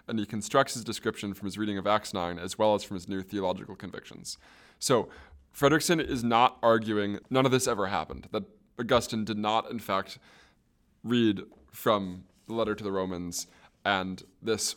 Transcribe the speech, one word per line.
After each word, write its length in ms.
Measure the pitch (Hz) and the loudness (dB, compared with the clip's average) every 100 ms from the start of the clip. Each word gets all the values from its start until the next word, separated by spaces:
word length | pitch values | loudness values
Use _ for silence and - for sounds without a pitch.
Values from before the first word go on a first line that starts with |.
| - | -6
And 100 | 113 | -4
he 80 | 101 | -4
constructs 480 | 110 104 139 135 | -6 2 2 2
his 100 | 123 107 | -2 -8
description 480 | 107 113 - 101 | -4 -4 -4 -8
from 120 | 92 98 | -6 -8
his 120 | 95 | -4
reading 200 | 107 98 | -4 -2
of 80 | 95 | 2
Acts 280 | 107 - | 0 0
nine, 260 | 98 87 87 | -4 -4 -4
as 180 | 92 - | -8 2
well 160 | 107 | 4
as 120 | 104 - | 4 0
from 100 | 95 | -10
his 140 | 87 | -6
new 120 | 95 | -6
theological 540 | 92 101 92 92 104 95 | -4 -2 -2 -2 -6 -14
convictions." 600 | 98 - - - - - - - - - | -14 -14 -16 -16 -14 -16 -18 -20 -20 -6
So, 300 | - 120 - - - - _ | 2 2 2 -10 -20 -20 _
Fredrickson 460 | - 139 151 - 170 | 2 4 4 2 0
is 240 | - 131 | 0 -2
not 340 | 117 117 123 - | 2 6 4 4
arguing 560 | 117 113 110 104 101 101 - | 4 4 2 -2 -2 -4 -2
none 160 | 131 131 | 2 4
of 60 | |
this 160 | 127 123 | 4 2
ever 200 | 107 95 | 0 0
happened, 420 | 92 78 65 - | -2 -4 -10 -6
that 120 | 107 98 _ _ - | -6 -6 _ _ -8
Augustine 460 | 120 123 - 113 107 | 2 2 2 -4 -4
did 120 | 107 | -2
not, 320 | 107 110 - | 0 0 -2
in 100 | 113 | -8
fact, 400 | - 98 - - _ - _ _ _ _ _ _ | -2 -2 -2 -12 _ -20 _ _ _ _ _ _
read 380 | 110 120 110 95 - - _ | 0 4 4 2 -6 -20 _
from 540 | - 120 104 95 92 - _ - | -4 0 2 0 -12 -18 _ -8
the 80 | |
letter 220 | 113 107 104 | -4 -2 -2
to 80 | |
the 80 | 104 | -4
Romans, 560 | 98 92 87 87 - - _ - _ - | -2 -4 -4 -6 -8 -12 _ -20 _ 0
and 380 | 95 92 92 - _ | 0 0 -8 -14 _
this 340 | 110 107 - | -4 -2 -2